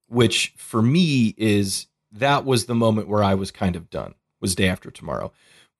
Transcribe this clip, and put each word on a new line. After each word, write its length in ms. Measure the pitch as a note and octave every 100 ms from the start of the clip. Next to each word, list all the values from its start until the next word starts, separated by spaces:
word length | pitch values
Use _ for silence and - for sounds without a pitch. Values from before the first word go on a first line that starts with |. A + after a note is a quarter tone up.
| _
which 480 | A#2+ A2+ - - -
for 240 | - A#2
me 540 | A#2 E3 E3 C3+ A2 -
is, 520 | G#2+ G#2 G2 - - _ _
that 320 | G#2+ C#3 C#3
was 220 | C3+ A#2+ A2
the 80 | A#2
moment 320 | A2+ G#2+ G2
where 160 | G#2
I 100 | G2
was 160 | G2 F#2+
kind 240 | - F#2+
of 160 | F2 E2
done, 240 | D2 G1+ - _ _
was 140 | G2+
Day 140 | F#2 F#2+
After 220 | F#2 -
Tomorrow. 420 | - D#2+ A1 - - _ _ _